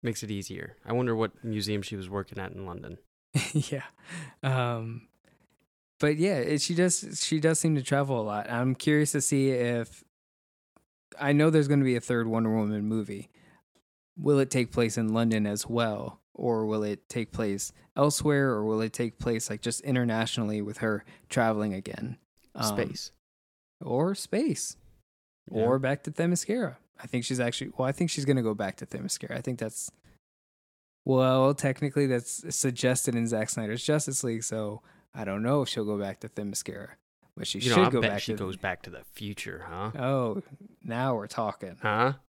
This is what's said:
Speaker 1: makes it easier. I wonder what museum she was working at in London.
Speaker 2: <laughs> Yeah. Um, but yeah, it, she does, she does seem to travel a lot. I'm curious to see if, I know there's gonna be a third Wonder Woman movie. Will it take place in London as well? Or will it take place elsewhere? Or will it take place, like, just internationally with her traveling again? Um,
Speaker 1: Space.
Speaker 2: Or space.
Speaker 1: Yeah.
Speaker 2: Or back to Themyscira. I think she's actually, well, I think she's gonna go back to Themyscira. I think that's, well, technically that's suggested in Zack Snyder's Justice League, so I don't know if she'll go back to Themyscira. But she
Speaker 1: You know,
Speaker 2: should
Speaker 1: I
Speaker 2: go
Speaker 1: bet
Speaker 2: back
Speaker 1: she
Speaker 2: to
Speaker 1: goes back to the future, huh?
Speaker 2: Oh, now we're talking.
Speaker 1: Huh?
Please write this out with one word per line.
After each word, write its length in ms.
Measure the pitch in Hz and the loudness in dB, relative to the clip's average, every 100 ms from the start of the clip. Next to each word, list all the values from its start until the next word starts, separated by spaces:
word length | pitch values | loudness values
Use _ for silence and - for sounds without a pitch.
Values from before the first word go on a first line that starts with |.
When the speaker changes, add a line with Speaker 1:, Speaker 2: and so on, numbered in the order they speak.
Speaker 1:
makes 200 | 120 107 | -4 -6
it 80 | 107 | -6
easier. 440 | 104 95 95 - - - | -6 -6 -10 -12 -14 -4
I 80 | |
wonder 220 | 117 127 113 | 0 2 2
what 280 | 110 - | 0 -2
museum 380 | 117 107 101 104 | -4 -2 0 -2
she 140 | 98 101 | -2 -8
was 140 | 92 | -6
working 300 | 98 98 98 | -6 -6 -8
at 120 | 95 | -10
in 140 | - 95 | -8 -10
London. 320 | 90 - - _ _ _ | -10 -12 -16 _ _ _
Speaker 2:
<laughs> 200 | - - | -2 0
Yeah. 300 | 151 - 139 - _ - 170 143 - | -2 -2 -6 -8 _ -16 -14 -14 -6
Um, 640 | 139 131 120 117 113 117 - _ _ _ _ _ _ _ _ _ | -2 0 0 -2 -6 -10 -16 _ _ _ _ _ _ _ _ _
but 180 | 147 151 | 2 4
yeah, 200 | 180 170 | 2 2
it, 240 | 120 151 | 2 2
she 120 | - 170 | 2 4
does, 460 | 180 175 - - | 4 4 -2 -6
she 160 | - 160 | 0 4
does 200 | 156 160 | 4 4
seem 160 | 165 151 | 4 2
to 60 | |
travel 360 | 127 139 139 127 | 2 2 2 0
a 40 | |
lot. 260 | 107 104 104 | 0 -2 -2
I'm 240 | 120 127 131 | 0 2 2
curious 360 | - 151 151 | 4 4 4
to 80 | 147 | 2
see 280 | 135 139 135 | 2 4 4
if, 540 | 127 120 120 113 - - _ _ _ _ _ _ _ _ _ _ - | 2 2 0 -2 -10 -20 _ _ _ _ _ _ _ _ _ _ -4
I 140 | 143 | 2
know 160 | 143 156 | 6 6
there's 180 | 156 143 | 6 6
gonna 160 | 143 131 | 4 4
be 100 | 123 | 2
a 60 | |
third 260 | - 120 113 | 2 0 2
Wonder 260 | 113 113 110 | 2 2 2
Woman 280 | 107 107 104 | 2 0 0
movie. 440 | 110 101 98 - _ - _ _ _ _ _ _ - | -2 -4 -8 -12 _ -20 _ _ _ _ _ _ -4
Will 220 | 147 143 | 2 4
it 100 | 135 | 4
take 220 | 131 120 | 2 0
place 260 | - 117 110 | 2 0 2
in 160 | 110 | 0
London 320 | 110 117 110 104 | 2 2 2 0
as 220 | 104 - | -2 -2
well? 540 | 117 117 107 120 - _ | 0 0 -2 -8 -12 _
Or 320 | - 123 113 110 | -4 0 0 0
will 180 | 107 | 0
it 260 | 104 104 _ | -2 -4 _
take 220 | - 113 | -6 -6
place 400 | - 110 101 - - _ - | -2 -2 -2 -6 -12 _ 2
elsewhere? 540 | 143 147 151 143 139 | 2 4 2 4 2
Or 120 | 113 107 | 2 0
will 160 | 110 | 0
it 120 | 110 | 0
take 260 | - 120 - | -2 -4 -2
place, 300 | - 113 - | -2 -2 -4
like, 120 | 104 | -4
just 200 | 120 - | -4 -4
internationally 800 | - 127 120 113 113 - 107 107 | 0 2 2 2 0 0 -2 -2
with 180 | 104 107 | -4 -4
her 240 | 113 104 - - _ | -2 -2 -6 -20 _
traveling 440 | - 113 107 107 | 2 2 2 0
again? 440 | 95 - - - 123 _ _ _ - | -2 -8 -8 -10 -10 _ _ _ -4
Um, 80 | |
Speaker 1:
Space. 480 | 110 104 - - - _ _ _ _ _ _ _ | -2 0 -4 -6 -12 _ _ _ _ _ _ _
Speaker 2:
Or 300 | - 123 165 196 | -4 0 0 -2
space. 640 | - 196 294 170 - - - _ _ _ _ _ - | -4 -2 0 -2 -6 -10 -20 _ _ _ _ _ -8
Speaker 1:
Yeah. 100 | 113 | 0
Speaker 2:
Or 160 | 113 131 | 2 4
back 240 | 131 143 | 2 -2
to 80 | - | -4
Themyscira. 680 | 151 170 175 - 226 190 131 _ _ | -2 0 2 0 -2 -2 -6 _ _
I 40 | - | -4
think 180 | 127 117 | -4 -2
she's 140 | 127 | -2
actually, 320 | 120 - 131 - | -2 -2 -8 -2
well, 100 | 127 | -2
I 40 | |
think 180 | 139 170 | 0 -2
she's 160 | - 139 | 0 2
gonna 180 | 135 | 2
go 100 | 113 107 | 2 -2
back 220 | 98 - | -4 -6
to 80 | - | -10
Themyscira. 500 | - 190 - - 127 | -8 -6 -6 -6 -6
I 40 | |
think 180 | 131 120 | -6 -4
that's, 320 | 110 - - _ _ - _ _ _ _ _ _ _ _ - | -6 -6 -12 _ _ -20 _ _ _ _ _ _ _ _ 2
well, 480 | 131 131 131 131 | 4 6 6 6
technically 520 | 143 143 131 147 139 139 | 4 0 0 -2 2 2
that's 480 | 123 120 - - - | 2 -2 -10 -6 -2
suggested 600 | 135 120 127 127 - 120 | -2 2 2 2 0 0
in 120 | 117 | 0
Zack 220 | 113 107 | 0 -2
Snyder's 340 | - 110 117 | -2 -4 -4
Justice 400 | - 151 147 135 | 0 0 0 -2
League, 200 | 131 113 | -2 -4
so 380 | 110 110 107 110 _ - _ 139 | -4 -4 -4 -8 _ -20 _ -10
I 80 | |
don't 180 | 104 98 | -4 -2
know 200 | 113 143 | 2 2
if 80 | 127 | 2
she'll 160 | - 104 | -2 -2
go 120 | 104 | -2
back 220 | 98 98 | -4 -6
to 60 | 107 | -10
Themyscira. 600 | - 104 98 - - - - _ _ _ - | -8 -6 -6 -8 -10 -14 -18 _ _ _ -10
But 100 | - | -8
she 120 | 98 | -2
Speaker 1:
You 100 | 123 | 2
know, 60 | 110 | 4
Speaker 2:
should 80 | 104 | 6
Speaker 1:
I 40 | |
Speaker 2:
go 100 | 127 | 4
Speaker 1:
bet 100 | 113 | 2
Speaker 2:
back 100 | 101 | 0
Speaker 1:
she 120 | - | -4
Speaker 2:
to 40 | 107 | -4
Speaker 1:
goes 200 | 98 92 | -4 -4
back 240 | 98 90 | -6 -6
to 60 | - | -10
the 140 | 71 - | -18 -18
future, 520 | - 104 101 - 92 - | -12 -10 -8 -10 -10 -10
huh? 220 | 85 104 113 | -8 -6 -4
Speaker 2:
Oh, 440 | 127 135 120 110 - 139 196 _ | 0 0 0 -2 -6 -16 -20 _
now 320 | - 117 135 120 | -8 -2 0 0
we're 120 | 101 | -4
talking. 500 | - 107 - 95 90 | -4 -4 -4 -10 -6
Speaker 1:
Huh? 320 | 110 107 123 135 | -2 2 2 0